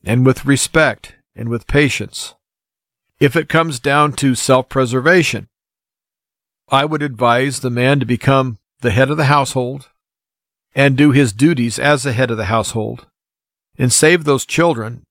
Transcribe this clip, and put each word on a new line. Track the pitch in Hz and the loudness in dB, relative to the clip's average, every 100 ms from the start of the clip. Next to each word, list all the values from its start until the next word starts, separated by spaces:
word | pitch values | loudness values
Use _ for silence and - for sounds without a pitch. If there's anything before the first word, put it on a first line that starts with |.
and | 90 120 | -2 2
with | 127 127 135 | 2 0 0
respect | 135 - 160 151 107 - _ _ - | 0 0 0 0 -2 -16 _ _ -14
and | 113 | -8
with | 117 - | -8 -2
patience, | 143 147 - 104 - - _ _ _ _ _ _ _ _ _ | 0 0 -2 -8 -12 -16 _ _ _ _ _ _ _ _ _
if | 143 165 | 0 0
it | 151 | 0
comes | 160 165 131 | 0 0 -4
down | 147 143 147 | -2 2 0
to | 135 139 123 | 0 -2 -2
self-preservation, | - 131 127 135 127 127 139 180 156 107 - _ _ _ _ _ _ _ _ _ _ _ _ | 0 0 0 -4 -2 0 2 2 2 -6 -12 _ _ _ _ _ _ _ _ _ _ _ _
I | 131 151 | 0 0
would | 156 | -2
advise | 147 120 123 120 135 127 | -6 -2 0 2 0 -4
the | 123 | -6
man | 120 127 143 | -2 0 0
to | 117 | 0
become | 120 - 135 131 113 _ _ | -2 2 2 0 -8 _ _
the | 123 | -2
head | 107 131 | 2 0
of | 151 | 2
the | 139 | 2
household | 147 131 131 123 139 - _ _ _ _ _ _ _ _ 135 | 2 0 -4 -6 -8 -18 _ _ _ _ _ _ _ _ 0
and | 139 131 | 2 4
do | 147 | 4
his | 135 131 | 4 2
duties | 101 147 151 117 - | 2 2 2 -2 -2
as | 135 147 | 0 0
the | 135 | -2
head | 113 127 | -2 -2
of | 113 | -2
the | 101 | -2
household | 113 107 113 107 123 _ _ _ _ _ _ _ - | -2 -2 -6 -8 -10 _ _ _ _ _ _ _ -4
and | 123 | -2
save | - 156 175 147 | 2 4 2 2
those | 139 - | -2 -2
children | - 170 123 107 120 _ | 0 0 0 -8 -12 _